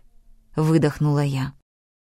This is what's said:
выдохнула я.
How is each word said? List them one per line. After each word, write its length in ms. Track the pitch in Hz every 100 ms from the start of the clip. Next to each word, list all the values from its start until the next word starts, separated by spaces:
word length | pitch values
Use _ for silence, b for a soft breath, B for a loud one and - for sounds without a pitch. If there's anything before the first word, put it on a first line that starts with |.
| - - - - _ -
выдохнула 680 | 156 160 151 - 151 143
я. 300 | 143 135 135 - _ _ _ _ _